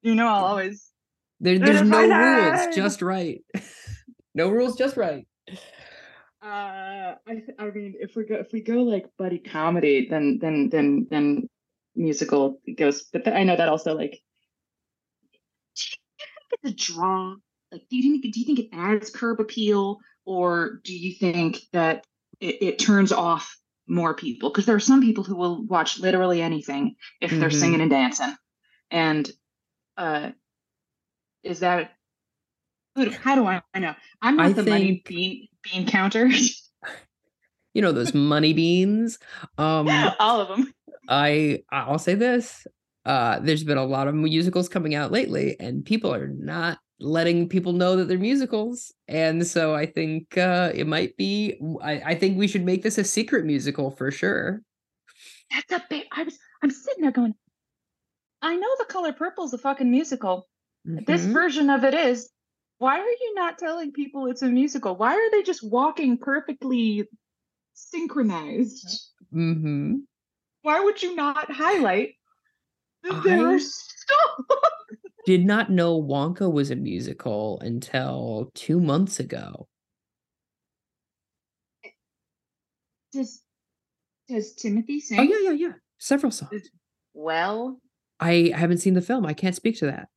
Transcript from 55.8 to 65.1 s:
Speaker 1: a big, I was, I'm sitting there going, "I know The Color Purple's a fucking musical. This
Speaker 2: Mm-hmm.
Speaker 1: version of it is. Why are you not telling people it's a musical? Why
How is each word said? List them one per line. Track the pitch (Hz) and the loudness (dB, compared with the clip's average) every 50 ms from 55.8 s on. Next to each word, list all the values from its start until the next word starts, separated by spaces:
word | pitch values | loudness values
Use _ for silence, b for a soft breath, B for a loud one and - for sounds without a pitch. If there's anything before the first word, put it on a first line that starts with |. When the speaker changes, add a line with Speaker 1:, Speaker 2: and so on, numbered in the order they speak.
Speaker 1:
a | - - | -6 -6
big, | 302 294 - - | -10 -10 -10 -10
I | - 285 330 | -10 -8 -8
was, | 311 - - b b b b | -8 -10 -14 b b b b
I'm | - 285 | -2 -2
sitting | 262 - - 554 539 403 311 | -2 -2 -8 -8 -6 0 0
there | 277 | 0
going, | - 247 240 226 208 _ _ _ _ _ _ _ _ _ _ _ _ _ _ _ _ _ _ _ _ _ | 2 2 0 0 -2 _ _ _ _ _ _ _ _ _ _ _ _ _ _ _ _ _ _ _ _ _
"I | - 320 339 349 | -4 -4 -2 -2
know | 381 453 539 539 | -2 -2 -2 -2
The | 466 | -4
Color | - - 381 349 311 262 | -6 -6 -4 -4 -4 -4
Purple's | - 311 359 349 - 349 285 233 | -4 -6 -8 -6 -8 -8 -8 -8
a | 240 | -6
fucking | - 277 277 269 269 247 | -4 -4 -2 0 2 2
musical. | 240 262 320 302 269 247 - 190 185 185 185 _ _ _ _ _ _ _ _ | 2 2 2 0 -6 -6 -2 -2 -2 -4 -4 _ _ _ _ _ _ _ _
This | 165 165 156 - - 180 175 | -8 -8 -8 -2 0 0 0
Speaker 2:
Mm-hmm. | 170 185 | 2 2
Speaker 1:
version | 226 311 339 359 262 294 302 277 | 2 2 2 2 0 2 2 2
of | 277 269 226 | 4 4 2
it | 269 269 | 2 2
is. | 320 339 254 247 233 - - _ _ _ _ _ _ _ _ _ _ | 2 2 0 0 -2 -6 -16 _ _ _ _ _ _ _ _ _ _
Why | 240 262 277 339 | 0 0 0 0
are | 403 | 0
you | 466 480 480 508 466 427 | -2 -2 -2 -4 -6 -4
not | 392 359 339 330 - | -2 -4 -4 -4 -6
telling | 349 320 320 339 330 294 285 | -6 -6 -6 -6 -6 -8 -6
people | - 285 277 - 277 269 | -8 -8 -8 -6 -6 -6
it's | 254 247 254 | -6 -4 -2
a | 277 254 | 0 2
musical? | 247 247 269 294 - 277 226 208 185 180 | 2 4 2 2 0 -4 -4 -4 -4 0
Why | 214 240 | 0 2